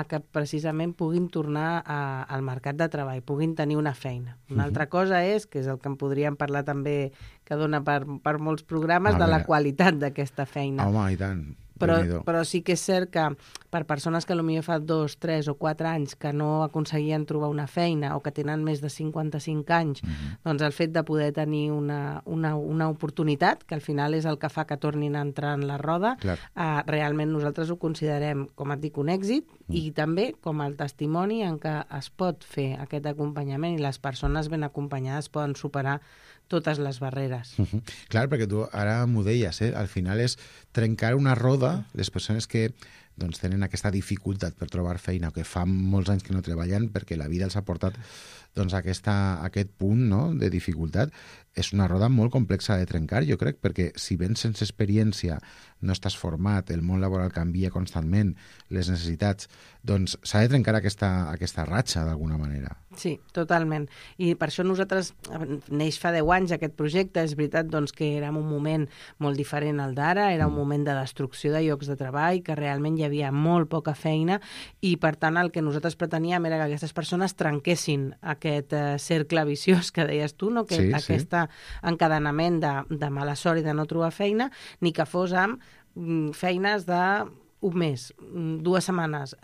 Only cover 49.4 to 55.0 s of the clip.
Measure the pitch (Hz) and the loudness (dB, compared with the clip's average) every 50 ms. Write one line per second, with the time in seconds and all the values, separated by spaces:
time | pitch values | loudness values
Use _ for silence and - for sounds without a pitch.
49.4 | 78 92 - 98 101 98 - _ 95 98 104 120 127 117 98 101 139 170 165 139 | -2 -2 0 0 -2 -2 -2 _ 0 2 4 4 6 4 4 4 2 2 0 2
50.4 | - 98 90 90 - - 85 78 80 80 76 92 123 151 - - - - - - | 0 2 2 0 0 -2 -2 -2 -2 -2 2 0 0 0 -2 -10 -20 -20 -20 -20
51.4 | - _ _ - 95 - - 101 98 90 87 92 101 120 135 120 107 120 - 135 | -20 _ _ -4 -4 0 2 2 4 4 4 4 4 6 6 6 4 4 4 2
52.4 | 120 92 101 92 - - 107 92 90 87 - 85 80 76 - 107 151 147 123 85 | 2 2 2 -2 0 0 2 2 2 0 0 -2 -2 0 0 0 2 2 2 2
53.4 | - 135 147 - - - 82 - 90 82 - - - - 98 82 90 92 110 - | 2 -2 -2 0 -2 -2 0 2 0 0 -2 -6 -4 -2 0 0 0 0 0 0
54.4 | - 117 107 - 107 101 - - 110 98 101 107 | 0 -2 0 0 -2 -4 0 -2 0 2 4 4